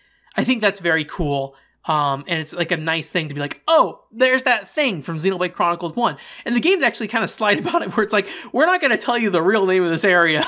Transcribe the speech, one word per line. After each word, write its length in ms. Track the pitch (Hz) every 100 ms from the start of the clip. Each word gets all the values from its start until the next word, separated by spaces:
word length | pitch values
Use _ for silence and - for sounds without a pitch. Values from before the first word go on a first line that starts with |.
| _ _ _ -
I 80 |
think 180 | 196 247
that's 180 | 208 -
very 260 | 170 160 151
cool. 500 | - 151 143 135 - _ _ -
Um, 360 | 156 143 139 143
and 120 | 160
it's, 120 | 151
like, 200 | 175 175
a 60 | 165
nice 340 | 156 165 156
thing 160 | 175 156
to 80 | 147
be 40 |
like, 220 | 147 - -
"Oh, 380 | 320 190 - _
there's 320 | 226 254 262
that 240 | 254 226 196
thing 340 | - 269 175
from 160 | 139 165
Xenoblade 340 | 180 180 180
Chronicles 420 | - 175 175 170 240
one." 220 | 220 139 - -
And 120 | - 240
the 40 |
game's 240 | 320 381
actually 260 | 254 - 220
kinda 180 | - -
slight 320 | - 214 -
<laughs> 60 | 349
about 180 | 339
it, 120 | 196 -
where 80 |
it's 100 | 208
like, 140 | 208 202 - 220
"We're 140 | 240 330
not 160 | 359
gonna 160 | 285 220
tell 200 | - 240
you 120 | 220
the 140 | 175
real 240 | 170 214 190
name 160 | 185
of 60 | 175
this 140 | 160
area." 400 | 196 180 165 156